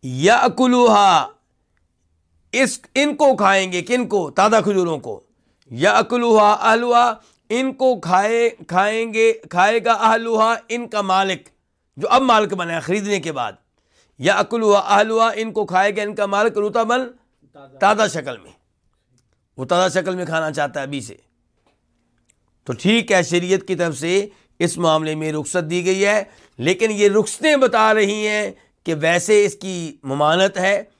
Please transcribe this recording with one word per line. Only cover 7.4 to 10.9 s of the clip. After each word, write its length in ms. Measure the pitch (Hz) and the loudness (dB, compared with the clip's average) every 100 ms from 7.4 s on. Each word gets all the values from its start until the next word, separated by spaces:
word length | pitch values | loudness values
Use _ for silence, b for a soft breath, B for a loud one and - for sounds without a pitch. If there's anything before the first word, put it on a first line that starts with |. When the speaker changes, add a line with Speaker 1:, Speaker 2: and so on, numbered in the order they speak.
| _ | _
Speaker 1:
ان 240 | 233 262 | -4 -4
کو 280 | 262 262 233 | 0 0 0
کھائے، 500 | 165 185 208 233 233 226 170 | 0 0 2 0 0 -2 -4
کھائیں 460 | 175 202 220 226 | -2 0 -2 -4
گے، 180 | 220 226 226 - | 0 0 0 -4
کھائے 340 | 175 196 233 | 0 2 2
گا 80 | 226 | 0
اہلوہا، 600 | 220 220 226 226 220 220 226 _ | 2 2 0 0 0 0 0 _
ان 200 | 240 | -10
کا 120 | 233 | -6